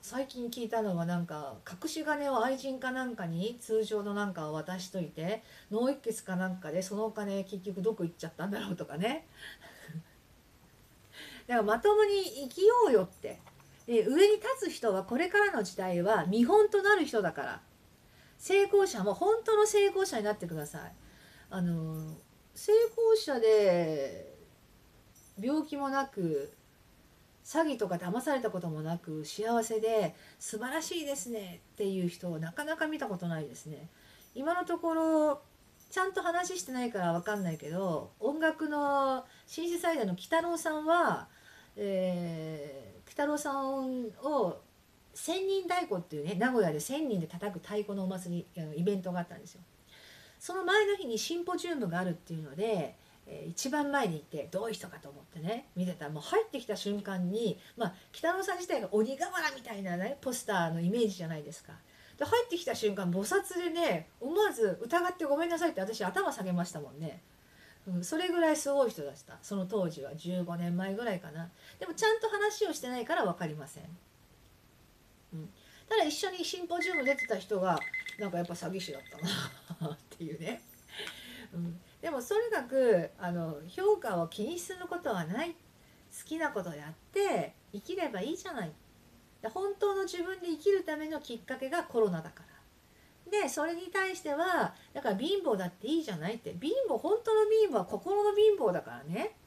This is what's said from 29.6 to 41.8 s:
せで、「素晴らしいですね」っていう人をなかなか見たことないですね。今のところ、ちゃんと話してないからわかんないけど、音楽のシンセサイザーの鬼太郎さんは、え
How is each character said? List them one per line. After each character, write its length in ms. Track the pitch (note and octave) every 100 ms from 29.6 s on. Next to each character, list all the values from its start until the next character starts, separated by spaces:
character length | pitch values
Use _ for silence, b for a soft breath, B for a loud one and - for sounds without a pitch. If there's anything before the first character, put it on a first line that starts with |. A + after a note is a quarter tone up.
せ 160 | A3 A3
で、 380 | G#3+ A3 F3 - B B
「素 180 | - G#3+
晴 160 | B3
ら 80 | D4+
し 140 | D#4 F4
い 100 | D4
で 80 |
す 160 | C#4 -
ね」 300 | A3+ G3 F3 -
っ 20 | -
て 120 | G3+
い 160 | F#3+
う 40 | F3
人 240 | - F3
を 80 | D#3+
な 120 | D#3+
か 120 | E3+
な 120 | D4 D#4+
か 120 | D#4
見 100 | D#4
た 80 | F4
こ 100 | F#3
と 120 | F3
な 100 | D#3+
い 60 | D3
で 80 |
す 120 | A#2+ -
ね。 220 | C#3+ D#3 B B B B
今 180 | - C#4+
の 120 | F4
と 140 | F4 E4+
こ 160 | E4+
ろ、 480 | D#4+ D#4+ D#4 D4+ C#4+ - _ - _ -
ち 100 | -
ゃ 60 |
ん 80 | F#4
と 100 | F#4+
話 360 | F4 E4+ F4+ F#4
し 60 |
て 80 | -
な 120 | B3+
い 60 | B3
か 80 | G#3+
ら 140 | F3
わ 100 | E3+
か 140 | F3 G#3
ん 80 |
な 80 | F3+
い 40 | D#3
け 140 | D3
ど、 400 | E3 F#3+ D#3 A2 -
音 220 | A3 D4
楽 280 | D#4+ D#4+ D#4
の 560 | D4 C#4+ C#4+ C#4 C4 B3+ B -
シ 200 | - E4+
ン 40 |
セ 80 | E4+
サ 140 | F4
イ 40 | D#4+
ザ 60 |
ー 40 | G#3+
の 80 |
鬼 80 | F3+
太 200 | - E4
郎 160 | E4 E4+
さ 140 | E4
ん 120 | D#4 D#4
は、 420 | E4+ D4+ D#3 - B B B B
え 1160 | -